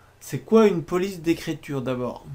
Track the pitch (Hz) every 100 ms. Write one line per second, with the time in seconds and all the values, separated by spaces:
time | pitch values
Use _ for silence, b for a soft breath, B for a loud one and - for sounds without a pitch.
0 | b _ - - - 220 214 170 143 180
1 | 196 180 160 165 - 151 - 139 123 123
2 | 123 113 156